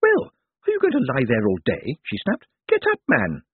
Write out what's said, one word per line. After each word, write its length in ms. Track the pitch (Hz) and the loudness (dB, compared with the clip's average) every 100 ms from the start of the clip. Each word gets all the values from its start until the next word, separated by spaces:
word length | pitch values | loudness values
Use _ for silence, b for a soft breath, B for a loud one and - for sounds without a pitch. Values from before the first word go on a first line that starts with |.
Well, 280 | 427 415 - | 4 4 0
are 400 | _ _ _ - | _ _ _ -4
you 80 | 415 | 0
going 140 | 381 | 2
to 140 | 285 131 | 0 0
lie 120 | 131 123 | 0 0
there 200 | 113 104 | 2 0
all 140 | 92 | 0
day? 340 | - 80 - 151 - | -2 -4 -6 -10 -8
she 100 | 101 | -8
snapped. 220 | - - _ _ _ | -4 -6 _ _ _
Get 140 | 427 415 | -2 0
up, 80 | 415 - | -4 0
man. 340 | 135 92 76 - | 0 0 -6 -12